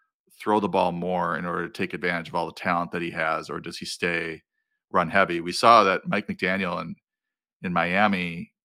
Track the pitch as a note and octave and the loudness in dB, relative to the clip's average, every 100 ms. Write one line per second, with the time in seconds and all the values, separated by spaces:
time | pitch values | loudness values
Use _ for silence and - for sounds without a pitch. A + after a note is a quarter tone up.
0 | _ _ _ - A2 G#2+ G2+ F#2+ F2+ F2 | _ _ _ -8 2 2 4 2 2 0
1 | F2+ F2+ E2+ E2 F2+ F2 E2+ - F#2 F2 | -2 -2 -2 -2 -4 -6 -6 -6 -6 -4
2 | F2+ E2+ D#2+ F2 E2 - F#2 F2 F2 F2+ | -4 -4 -4 -4 -4 -4 -2 -2 -2 -4
3 | E2+ E2+ D#2+ D#2+ D#2+ D#2+ E2 - G2+ - | -6 -4 -2 -2 -4 -10 -10 -12 -10 -4
4 | F2 E2+ E2 D#2+ _ _ _ _ _ F#2+ | -2 -2 -4 -10 _ _ _ _ _ 0
5 | E2+ G2 F2+ E2+ E2+ F2 A#2 A#2 G2 F#2 | 2 4 2 0 -4 2 8 8 8 4
6 | F2+ G2+ - F#2 F#2 F#2+ F#2 E2+ E2 - | 0 -4 -4 -4 -2 0 -2 -4 -8 -12
7 | _ _ _ _ _ _ - F2 E2+ F#2+ | _ _ _ _ _ _ -4 -2 0 2
8 | G#2+ F#2+ F2 E2+ - _ | 2 2 -4 -8 -12 _